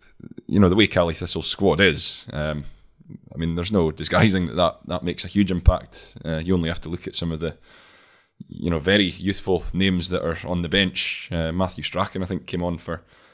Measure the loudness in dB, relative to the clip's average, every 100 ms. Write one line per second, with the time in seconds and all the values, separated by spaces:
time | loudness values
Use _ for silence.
0 | _ -20 -20 -16 -2 4 6 8 6 4
1 | 2 0 -4 -4 -4 0 2 6 4 4
2 | 0 -2 -8 -6 -4 -4 -8 -14 _ _
3 | -20 -20 -14 -4 -2 -2 0 2 2 0
4 | 0 4 4 4 0 0 0 -2 -8 -6
5 | -4 -4 0 2 2 4 4 4 0 -14
6 | -16 -12 -6 -4 0 0 0 -4 -6 -8
7 | -6 -4 -4 -2 -4 -6 _ -20 -20 _
8 | _ _ _ -20 -18 -6 -2 0 2 2
9 | 2 -2 -4 -2 0 0 0 0 2 2
10 | 0 -2 -2 -4 -4 -4 0 0 0 -2
11 | -6 -8 -6 -4 -2 -2 -2 -4 -6 -4
12 | -4 -4 -6 -6 -6 -6 -4 -6 -8 -12
13 | -12 _ _